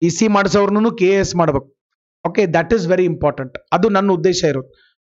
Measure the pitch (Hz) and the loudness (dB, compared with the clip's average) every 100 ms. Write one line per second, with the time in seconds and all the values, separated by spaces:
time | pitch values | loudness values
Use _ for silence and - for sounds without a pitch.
0 | 170 170 220 202 196 202 202 208 226 226 | -2 0 2 2 2 2 2 2 0 0
1 | 180 196 190 175 160 139 - _ _ _ | 0 2 0 -2 -2 -2 -6 _ _ _
2 | _ _ 170 185 190 165 165 226 165 185 | _ _ -6 -2 0 0 0 0 0 0
3 | 180 160 147 - 131 - - 175 214 196 | 0 0 -2 -2 -10 -12 -4 0 2 2
4 | 196 180 175 180 160 135 - _ _ _ | 0 0 0 0 -2 -2 -8 _ _ _
5 | _ | _